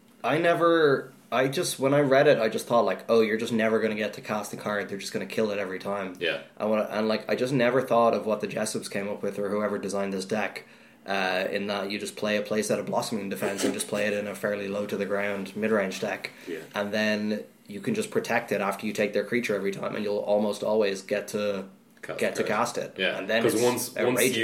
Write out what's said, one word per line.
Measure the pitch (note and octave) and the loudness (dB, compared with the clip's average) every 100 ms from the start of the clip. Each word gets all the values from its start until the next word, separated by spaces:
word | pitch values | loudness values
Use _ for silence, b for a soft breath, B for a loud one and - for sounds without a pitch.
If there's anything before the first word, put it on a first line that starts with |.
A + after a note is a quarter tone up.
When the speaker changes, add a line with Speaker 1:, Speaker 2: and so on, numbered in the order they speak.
| _ _ | _ _
Speaker 1:
I | A#2 D3+ | -2 2
never, | E3+ D#3+ E3+ E3 D3+ B2+ - - - | 4 4 6 6 6 4 0 -14 -4
I | A#2 C3+ | 0 2
just, | D3 F3 - | 0 -2 0
when | C3+ | 2
I | C#3+ | 4
read | C#3 C3 D3 | 6 6 8
it, | C3 | 6
I | A2+ | 4
just | A2 - | 0 2
thought, | A#2 | 4
like, | G#2 F#2 - | 4 0 2
"Oh, | A2+ | 4
you're | A2 A2 | 4 2
just | A2+ | 0
never | A#2 A2 G#2+ | 2 2 2
gonna | G#2+ | 2
get | G#2+ G#2 | 0 -4
to | - | -6
cast | - G#2+ G2+ | -6 -4 -4
the | - | -6
card. | G#2+ G#2 F#2+ | -4 -4 -4
They're | G2 | -6
just | - | -6
gonna | A2 G2 | -6 -4
kill | - G#2+ | -2 0
it | G2+ | 0
every | F#2 F#2 | -4 -6
time." | G2 G2+ F#2+ F2+ | -4 -4 -4 -4
Speaker 2:
Yeah. | E2+ D2 - - | -2 -2 -6 -4
Speaker 1:
And | G#2+ | 0
when, | G#2+ | 2
and, | G2+ G#2 A2 | 0 0 0
like, | A2 - | -2 -2
I | |
just | G#2+ B2+ | -2 2
never | C#3 A#2+ C3 | 4 4 4
thought | B2+ A#2 A#2 | 4 4 4
of | G#2+ G#2+ | 4 0
what | G#2 | -2
the | G2+ | -2
Jessups | G#2+ G#2+ A2 - | -4 -4 -4 -6
came | G#2 G2 | -6 -4
up | G2 | -4
with | G2+ G2 | -4 -4
or | G2+ | -2
whoever | G#2 G#2 G2+ | 0 0 -2
designed | F#2+ G2 G2 | -2 -2 -2
this | G2 | -4
deck, | F#2 G#2+ G2 - - B B B - | -2 -2 -2 -6 -16 B B B -4
uh, | G2 F#2 F#2 F#2+ | 0 2 0 0
in | G2+ G2+ | -2 -2
that | G2+ G2 | -4 -4
you | G2+ | -4
just | G2+ - | -6 -4
play | G#2+ G#2+ | 0 0
a | |
playset | G2+ A2 G#2 G#2 | 0 -2 0 0
of | G2+ | 0
Blossoming | G2+ - G#2+ G2 | -2 -2 -4 -6
Defense | F#2+ G2+ G2 | -4 -4 0
and | G#2 | 0
just | G2+ - | -2 -2
play | G#2 G#2+ | -2 0
it | |
in | G#2 G#2 | -2 -4
a | |
fairly | F#2+ G#2+ G#2 G2 | -4 -4 -2 -2
low | G2+ G#2 | -4 -2
to | G2+ | -2
the | G2 | -2
ground | G2+ G#2 G2+ F#2+ G#2 | 0 0 -2 -6 -4
mid-range | A2 G#2+ F#2+ F#2 | 0 2 0 -2
deck. | G#2+ F#2+ - - B | -4 -4 -8 -14 B
Speaker 3:
Yeah. | D#2+ B | -10 B
Speaker 1:
And | G#2 G#2 | -4 -2
then | G#2+ G#2+ G#2+ G#2+ G#2+ - _ - | 0 0 0 -2 -4 -8 _ -14
you | G2+ | -8
can | - | -4
just | A2 A2 | -2 0
protect | B2 - A#2 - | -2 0 -2 0
it | G2+ | -2
after | G2 G2+ G#2+ | 0 -2 -4
you | |
take | G2+ G#2+ | -2 0
their | G#2 | 0
creature | G2+ A#2+ A#2 | 0 -2 0
every | G2+ G2 | -2 -2
time, | G2 - G#2+ | -4 -6 -4
and | |
you'll | G#2 G#2 | -2 -2
almost | G2+ G#2 G#2+ G2+ | 2 2 2 0
always | G#2 A2 G2+ F#2+ | 0 2 2 0
get | - G#2 G2+ | -2 -4 -2
to | G#2+ G#2 G2 F#2+ - _ - | -2 -2 -2 -6 -14 _ -18
Speaker 2:
Cast | - - | -10 -2
Speaker 1:
get | G#2+ - | -2 -2
to | |
Speaker 2:
it. | A2 | -2
Speaker 1:
cast | G#2+ A#2+ - | 0 0 -2
it. | - - | -6 -2
Speaker 2:
Yeah, | F#2 F2 | -2 -2
Speaker 1:
And | G2 | 0
then | A2+ | 2
Speaker 2:
'cause | A#2 | 4
Speaker 1:
it's | G#2 | 4
Speaker 2:
once, | B2 A#2+ - | 4 2 -4
once | - A2+ B2+ | 0 2 4
Speaker 1:
outrageous. | B2+ A2+ | 4 4